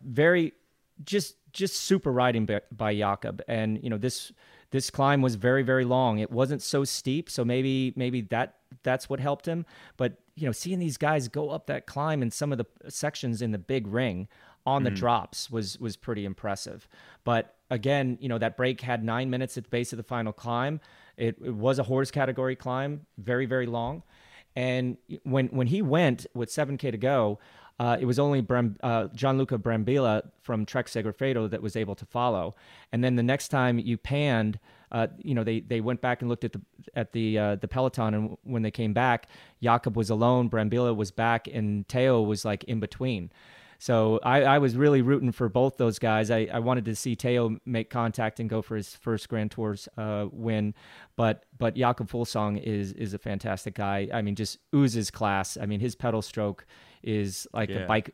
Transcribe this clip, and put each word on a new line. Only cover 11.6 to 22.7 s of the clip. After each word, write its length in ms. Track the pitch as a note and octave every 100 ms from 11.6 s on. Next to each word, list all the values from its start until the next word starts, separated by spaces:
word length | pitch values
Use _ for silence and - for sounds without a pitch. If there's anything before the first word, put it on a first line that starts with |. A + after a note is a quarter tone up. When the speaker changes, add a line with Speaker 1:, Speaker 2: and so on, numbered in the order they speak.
| -
Speaker 1:
that 200 | C#3 -
climb 360 | - D3+ D3+
in 80 | A#2+
some 220 | - D3
of 60 | B2+
the 80 | A2+ _ -
sections 540 | - D3+ - B2+ A2+
in 80 | A#2
the 80 | G#2
big 300 | F2 C3+ G2+
ring 400 | A2+ B2+ F2+ F#2 - - _
on 180 | - C#3
the 80 | C3
Speaker 2:
Mm-hmm. 80 | G2
Speaker 1:
drops 520 | A#2+ A#2 F2 - -
was, 280 | A2+ G2 -
was 180 | A#2 G2
pretty 280 | - G#2+
impressive. 640 | G2 F#2+ G#2+ G2 - - - - - -
But 320 | - A#2 - _ _
again, 480 | B2 B2 C#3+ C3 A#2+
you 80 | C3
know, 80 | A#2
that 180 | A2+ -
break 240 | B2+ B2
had 240 | B2 A#2+
nine 260 | A2 A2+ C3
minutes 260 | B2+ C3 -
at 60 |
the 80 | A2
base 220 | A#2+ A#2+
of 40 | A2+
the 60 |
final 300 | A2+ B2 A2
climb. 480 | - A#2 A#2+ C3+ D#3 - - - -
It, 200 | A#2 -
it 120 | -
was 240 | A2 A#2 C3
a 60 |
horse 260 | A2+ C3 C3+
category 460 | C#3+ C3 B2+ C3 C3
climb, 500 | B2+